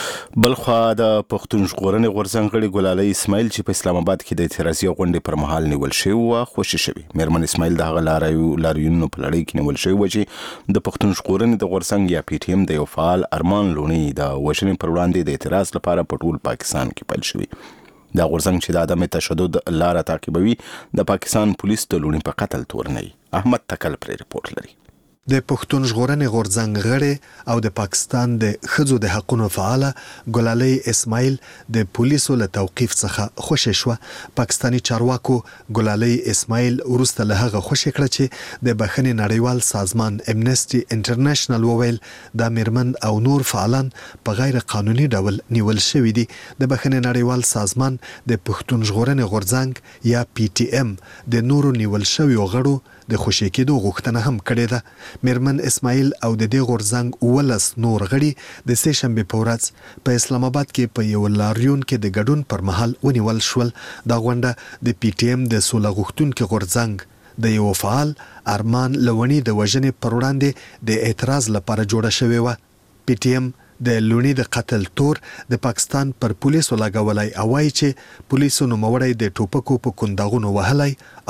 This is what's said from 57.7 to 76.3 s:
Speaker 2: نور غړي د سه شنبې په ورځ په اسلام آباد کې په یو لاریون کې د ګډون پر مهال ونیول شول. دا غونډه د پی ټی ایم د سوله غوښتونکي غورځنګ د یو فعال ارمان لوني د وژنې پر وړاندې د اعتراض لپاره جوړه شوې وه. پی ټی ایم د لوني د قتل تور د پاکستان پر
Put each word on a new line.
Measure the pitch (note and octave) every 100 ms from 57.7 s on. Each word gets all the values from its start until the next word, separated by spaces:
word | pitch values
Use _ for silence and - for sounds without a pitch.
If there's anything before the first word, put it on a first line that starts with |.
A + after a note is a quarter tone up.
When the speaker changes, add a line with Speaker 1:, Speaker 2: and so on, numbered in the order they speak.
| -
Speaker 2:
نور | A#2 G#2+ F#2+
غړي | C#3 D3+ C#3 - - B2+
د | A#2+
سه | D#3+ C#3+
شنبې | B2+ A2+ G2+
په | A2
ورځ | A2 A#2 - - - -
په | - B2
اسلام | - B2+ B2+
آباد | C#3 C3+
کې | - A#2+ -
په | G#2+
یو | G#2 G#2 G#2
لاریون | G#2 A2 C3 C#3 C3
کې | B2
د | G2+ G2+
ګډون | G#2+ D3+ C3+
پر | G2+ F#2+
مهال | F2 A#2 - C#3
ونیول | B2 G#2+ A2 -
شول. | B2+ A#2+ - - - A#2
دا | A#2 A2+
غونډه | A#2+ B2 A#2+ - - A#2+
د | A2+
پی | A2+ -
ټی | A#2+
ایم | B2+ B2
د | A2 -
سوله | A2+ G#2 G2
غوښتونکي | G2 - D3+ B2 G#2+
غورځنګ | A2 F#2 A#2+ A#2 G2 - - - -
د | A2 G#2+
یو | G#2 F#2+
فعال | G2+ B2 D3 D3 - - -
ارمان | G#2 A2 A#2+ B2+ C#3 B2
لوني | A2+ B2 D3 A2+
د | G#2
وژنې | G#2 C3 C3+ -
پر | A#2+
وړاندې | A#2 C3 C#3 C#3 C3 - - A2
د | A2 A#2
اعتراض | A2 A#2+ C#3 A2+ G#2
لپاره | - A2 G#2+
جوړه | A2+ A2 -
شوې | A#2+ A#2 A#2+
وه. | A#2+ _ _ _ _ -
پی | A#2+
ټی | B2+ B2+
ایم | B2+ - _ - B2
د | A2+ A2
لوني | A2+ C3+ C3
د | A#2 A#2+
قتل | - A2 F#2 -
تور | C#3 D#3 - - -
د | B2
پاکستان | B2+ A2 - C#3 C#3 -
پر | A#2